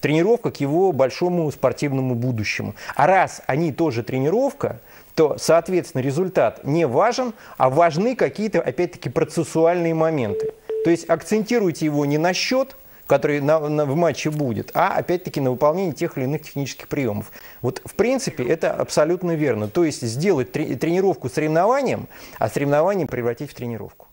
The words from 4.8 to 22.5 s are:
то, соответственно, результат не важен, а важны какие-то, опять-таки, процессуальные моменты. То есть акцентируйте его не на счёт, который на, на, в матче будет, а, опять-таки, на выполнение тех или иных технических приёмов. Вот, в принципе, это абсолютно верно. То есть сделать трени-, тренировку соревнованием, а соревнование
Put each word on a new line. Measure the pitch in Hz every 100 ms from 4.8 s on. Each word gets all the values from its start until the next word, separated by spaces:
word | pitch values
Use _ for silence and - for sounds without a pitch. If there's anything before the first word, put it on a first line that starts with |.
| - - - -
то, | 156 -
соответственно, | - 165 165 185 139 139
результат | 131 139 185 180 120 - -
не | 156 160
важен, | 123 208 240 254 - - -
а | 131
важны | 135 170 151 226 254
какие-то, | 170 - 214 175
опять-таки, | - - 175 - -
процессуальные | 143 156 - 156 165 165 180 170
моменты. | 160 160 160 113 104 - - - -
То | -
есть | 165 -
акцентируйте | 165 - 214 220 240 196 156 156
его | 147 143
не | 151
на | 170
счёт, | 180 - 262 262 - - - -
который | 139 151 147
на, | 139 160 147
на, | 151 147
в | 139
матче | 170 135 170
будет, | 151 139 104 -
а, | - 180 -
опять-таки, | 131 180 165 151
на | 135
выполнение | 123 147 165 196
тех | 127 170 -
или | 127
иных | 147
технических | - - 139 - -
приёмов. | 151 127 104 104 - - -
Вот, | 120 127 -
в | -
принципе, | 214 262 - -
это | 123 160 175
абсолютно | - 135 - 151 180 175 165
верно. | 151 110 104
То | 131 165
есть | -
сделать | 120 113 185 160 123
трени-, | 147 156 123
тренировку | 160 175 196 175 131
соревнованием, | - 156 156 196 269 254 120 - - - -
а |
соревнование | -